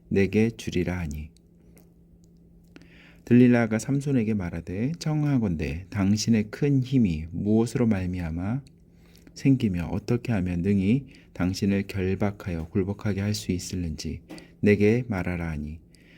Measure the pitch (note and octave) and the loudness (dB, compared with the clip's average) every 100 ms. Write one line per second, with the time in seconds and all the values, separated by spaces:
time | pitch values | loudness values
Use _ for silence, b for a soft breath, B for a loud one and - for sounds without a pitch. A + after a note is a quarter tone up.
0 | - G2 F#2+ G#2 A2+ A#2 - - E2+ F2+ | -2 0 2 2 0 -2 -6 -4 -2 -4
1 | D#2+ D2+ D2 - _ _ _ - - _ | -6 -8 -12 -18 _ _ _ -20 -20 _
2 | _ - - - - - - - B B | _ -20 -20 -20 -20 -20 -20 -20 B B
3 | B B - B2 B2 A#2+ A2+ A2+ - C#3 | B B 4 8 8 6 2 -2 -2 -2
4 | C#3+ C3 A2 G#2+ F2 E2+ - G2+ C3 E3 | 0 0 0 -2 -4 -6 -8 -6 -6 -4
5 | D#3+ D3+ D3 C3 G#2+ D#2 C#2 D#2+ - G2+ | -4 -2 0 0 0 -2 -4 -6 -6 -2
6 | G2 G#2 A2+ A2+ G#2+ - D3 C3+ B2 C3+ | 2 2 2 2 0 -2 2 2 2 2
7 | G2+ D#2 E2 F2 G2+ A2 A#2+ C3 A#2 G2 | 2 0 -6 -4 2 2 2 0 0 0
8 | F2+ F2+ E2 E2 G2 C3+ - - _ B | -2 -4 -4 -4 -4 -4 -8 -20 _ B
9 | B B B - C#3 B2+ A2+ F2 D#2+ E2 | B B B -2 2 4 2 -2 -2 -4
10 | - A#2+ - G#2 F2+ F2 F#2+ G2+ F#2+ C3+ | -2 -2 0 -2 0 0 2 2 4 2
11 | - B B - F2+ F#2+ G2 G2 G2 G2 | 0 B B -2 -2 0 0 0 -2 -2
12 | F#2 F#2+ G#2 G2+ F#2 E2 E2 G#2 F#2 G2+ | -2 0 -2 -4 -6 -6 -4 -2 -2 -4
13 | G#2+ F#2+ G#2 G#2 - F2+ - F#2 E2+ D#2 | -4 -2 -2 -4 -4 -4 -4 -6 -6 -6
14 | D#2 - - B B B G2+ G2+ G#2 A#2+ | -8 -10 -12 B B B 4 6 4 2
15 | A#2+ F#2+ F2 F2 E2 D2+ D2+ D#2+ - b | 0 -4 -2 -4 -4 -6 -8 -12 -18 b
16 | b | b